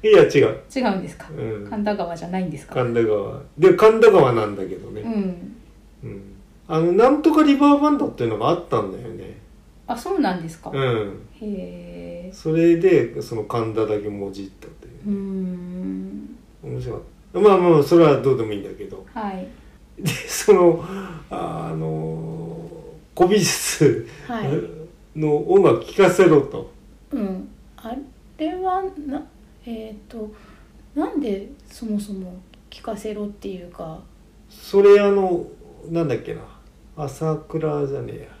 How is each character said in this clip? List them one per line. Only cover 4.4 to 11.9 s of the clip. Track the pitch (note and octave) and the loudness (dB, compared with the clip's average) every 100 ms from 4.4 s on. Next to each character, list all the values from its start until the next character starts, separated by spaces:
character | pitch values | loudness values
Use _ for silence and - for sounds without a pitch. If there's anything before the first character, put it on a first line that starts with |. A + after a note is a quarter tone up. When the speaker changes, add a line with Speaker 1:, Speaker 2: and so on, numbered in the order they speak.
| G#2+ | -2
Speaker 1:
ん | G2+ | -6
だ | F#2 | -10
け | F2+ | -10
ど | - | -14
ね。 | G#2 | -12
Speaker 2:
う | A#3 | -8
ん。 | G#3+ F#3+ F3 F#3+ - - _ _ _ | -6 -6 -8 -16 -20 -20 _ _ _
Speaker 1:
う | A#2 | -16
ん。 | G2+ G2 - - _ - | -16 -18 -20 -20 _ -4
あ | D#3+ | 0
の、 | E3+ | 2
な | F#3 B3 | 6 6
ん | D4 | 6
と | D#4+ | 2
か | D#4 | 4
リ | D4+ C#4 | 4 6
バ | C#4+ | 6
ー | C#4+ | 4
バ | D4 | 4
ン | C#4+ | 0
ド | - | -2
っ | |
て | - F2+ | -4 -4
い | |
う | |
の | F2 | -2
が | B2+ | -2
あ | E3+ | -2
っ | - | -2
た | A#2 | -4
ん | G2 | -4
だ | F#2+ | -10
よ | A#2+ | -14
ね。 | G2+ F#2+ - - - _ - - | -14 -16 -20 -20 -20 _ -20 -10
Speaker 2:
あ、 | A#3 | -10
そ | F#4 F#4+ | -4 -2
う | |
な | A3 F#3 | 0 -2
ん | |
で | D#3+ | -8
す | - | -14
か？ | - | -10
Speaker 1:
う | C3+ | -4
ん。 | C3 A2+ G2+ F#2+ - - | -2 -2 -4 -10 -20 -14
Speaker 2:
へ | G#3+ F#3+ F3+ F3 F3 | -10 -10 -10 -16 -18